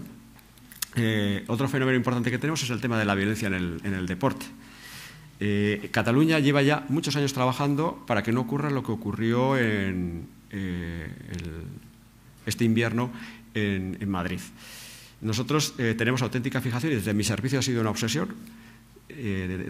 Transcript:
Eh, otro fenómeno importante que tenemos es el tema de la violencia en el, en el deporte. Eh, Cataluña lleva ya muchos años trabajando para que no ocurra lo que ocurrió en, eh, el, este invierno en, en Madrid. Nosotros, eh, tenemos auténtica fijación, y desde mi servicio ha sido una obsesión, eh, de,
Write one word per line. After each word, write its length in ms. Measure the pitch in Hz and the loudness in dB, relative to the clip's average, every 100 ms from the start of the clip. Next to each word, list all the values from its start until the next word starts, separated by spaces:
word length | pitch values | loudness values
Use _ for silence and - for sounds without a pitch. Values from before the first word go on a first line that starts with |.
| - - - - - - - - - - | -4 -14 -20 -20 -20 -20 -20 -12 -6 0
Eh, 480 | 110 110 101 98 - | 2 2 2 0 -2
otro 220 | 117 135 | 0 2
fenómeno 260 | 139 131 127 | 2 4 4
importante 360 | 123 120 120 | 4 2 0
que 60 | 120 | 0
tenemos 220 | 143 156 | 0 -2
es 60 | 123 | -2
el 100 | 113 | -2
tema 160 | 120 113 | 0 2
de 80 | 104 | 4
la 100 | 98 | 4
violencia 320 | 98 107 104 | 2 2 0
en 60 | |
el, 280 | 92 87 82 | 0 0 -2
en 100 | 101 | -4
el 120 | 95 90 | -2 -2
deporte. 400 | 92 131 98 - - - - - - - - - - | 0 0 0 -8 -14 -20 -20 -18 -16 -16 -18 -20 -4
Eh, 480 | 104 101 104 104 101 | 0 2 2 0 0
Cataluña 480 | - 107 123 160 160 | 0 4 4 6 4
lleva 220 | 139 143 | 4 6
ya 240 | 139 147 - | 4 2 2
muchos 260 | 147 160 143 | 0 0 0
años 160 | 143 | 0
trabajando 720 | 135 127 123 143 143 160 - - | 2 0 2 2 2 0 -4 0
para 180 | 107 | 0
que 100 | 110 | 2
no 80 | 117 | 0
ocurra 280 | 117 139 147 | 2 0 0
lo 140 | 139 | 0
que 80 | 120 | -2
ocurrió 640 | 110 107 101 113 120 131 135 | -2 -2 0 2 4 4 4
en, 720 | 117 104 95 92 90 82 - - - | 2 2 0 0 -2 -4 -10 -16 -10
eh, 560 | 101 95 87 85 85 78 - - | -6 -4 -4 -4 -6 -8 -10 -10
el, 320 | 87 85 80 78 - - - - - - - - | -8 -8 -8 -10 -12 -16 -20 -20 -20 -20 -10 -6
este 200 | - 117 | 2 4
invierno 460 | 113 113 113 120 - - - - | 4 2 0 -2 -6 -14 -16 -8
en, 440 | 110 104 95 92 90 | -2 0 0 -2 -4
en 80 | 98 | -2
Madrid. 320 | 92 87 90 - - - - - - - - | 0 0 -4 -8 -16 -18 -16 -16 -18 -20 -8
Nosotros, 540 | 110 110 113 151 147 - | -4 -2 0 2 0 0
eh, 180 | 117 113 | 0 2
tenemos 240 | 117 127 | 2 2
auténtica 380 | 117 123 131 131 | 0 0 -2 -2
fijación, 320 | 123 120 156 | -2 0 0
y 40 | 123 | 0
desde 180 | 101 | 2
mi 100 | 104 | 2
servicio 360 | 104 98 123 135 | 2 0 2 0
ha 20 | |
sido 180 | 135 120 | 2 2
una 100 | 110 | 0
obsesión, 440 | 107 113 131 196 - - - - - - - - | 0 0 0 -2 -6 -14 -18 -20 -20 -20 -20 -18
eh, 360 | 156 113 95 92 | -8 -4 -2 -2
de, 80 | 92 | -4